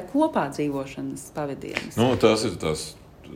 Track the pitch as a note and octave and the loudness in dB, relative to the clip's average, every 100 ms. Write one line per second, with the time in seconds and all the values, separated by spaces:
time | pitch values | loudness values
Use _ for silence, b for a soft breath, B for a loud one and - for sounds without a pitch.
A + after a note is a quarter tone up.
0 | F3 C#4 D#4 A#3 C#3+ C#3 D3 C#3 C3+ C#3 | 2 0 2 2 -2 -2 -2 -2 -6 -8
1 | C3+ C3+ - - C#3+ C3+ - - - - | -8 -8 -10 -8 -6 -6 -8 -6 -4 2
2 | B2 A#2+ C#3 A2 A#2+ E2+ E2 D2+ - - | 4 6 6 6 2 -2 -2 -2 -6 -14
3 | - - - | -20 -20 -18